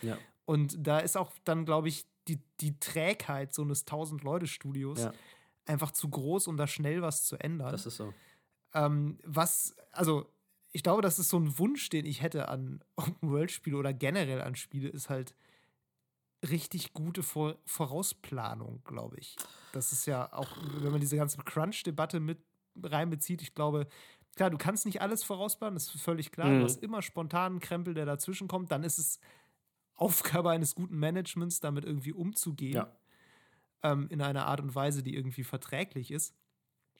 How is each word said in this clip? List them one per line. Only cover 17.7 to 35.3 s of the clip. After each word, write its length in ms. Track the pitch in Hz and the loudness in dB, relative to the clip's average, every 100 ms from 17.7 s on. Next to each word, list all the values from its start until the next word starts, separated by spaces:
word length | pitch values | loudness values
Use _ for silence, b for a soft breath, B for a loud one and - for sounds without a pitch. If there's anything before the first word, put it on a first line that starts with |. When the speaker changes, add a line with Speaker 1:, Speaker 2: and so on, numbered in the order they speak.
| - 139 151 196 - - 131 110 113 117 120 131 | -2 -2 0 -2 -6 -6 -4 -4 -6 -8 -10 -10
Speaker 2:
glaub 320 | 123 113 131 | -10 -10 -12
ich. 180 | - - B B B | -12 -12 B B B
Das 180 | 135 131 | -4 -2
ist 140 | 135 - | 0 0
ja 260 | 131 123 | 0 -2
auch, 160 | - 135 - 151 147 | -6 -8 -8 -8 -2
wenn 100 | 143 | 0
man 100 | 147 | 2
diese 160 | 143 147 | 2 4
ganze 200 | 147 139 | 2 0
Crunch-Debatte 800 | - 156 170 - 175 151 160 170 | -4 0 0 0 -2 0 0 0
mit 200 | 156 165 _ _ _ - | -2 -4 _ _ _ -14
reinbezieht, 600 | 147 151 170 151 - 170 | -2 0 2 0 -2 -4
ich 140 | 156 - | -4 0
glaube, 320 | 151 147 143 B B B B - | 2 2 -2 B B B B 2
klar, 140 | 190 | 2
du 60 | 151 | 4
kannst 280 | 175 208 214 | 0 0 0
nicht 160 | 185 | -2
alles 220 | 196 220 | 0 0
vorausplanen, 500 | - 190 208 - 220 180 | -2 -2 -2 -2 -4 -4
das 180 | - | -6
ist 80 | 147 | -4
völlig 300 | - 165 147 | -2 -2 -2
klar. 160 | - 139 | 0 6
Speaker 1:
Mhm. 100 | 135 | 8
Speaker 2:
Du 60 | 120 | 6
hast 160 | 135 | 2
immer 180 | 214 220 | -2 -4
spontanen 580 | - - 160 170 185 180 | -4 -4 0 2 2 0
Krempel, 340 | - 175 175 160 | -2 -2 -2 -2
der 100 | 147 | 0
dazwischen 420 | 143 - 190 190 | -2 -2 -4 -4
kommt. 240 | 185 175 | -4 0
Dann 120 | 147 | 0
ist 160 | 165 165 | 0 0
es 200 | 156 - b b b b _ _ _ - | -2 -4 b b b b _ _ _ 2
Aufgabe 560 | 180 165 - 170 170 | 4 4 2 4 4
eines 240 | 165 151 - | 4 2 0
guten 220 | 180 156 | -2 0
Managements, 640 | 151 180 175 170 170 - | 2 0 -2 -4 -2 -2
damit 240 | 151 143 151 | 0 -2 -2
irgendwie 280 | 143 135 | -4 -4
umzugehen. 600 | 175 175 - 170 143 131 - | -4 -2 -2 -2 -2 -2 -2
Speaker 1:
Ja. 200 | - - b b b b b b b _ | -4 -10 b b b b b b b _
Speaker 2:
Ähm, 260 | 151 143 143 | 2 2 0
in 120 | 156 | 0
einer 240 | 143 139 - | 0 2 0
Art 160 | 139 | 0
und 120 | 143 131 | 0 0
Weise, 260 | 143 143 | 2 0
die 120 | 131 131 | -2 -4
irgendwie 280 | 131 | -4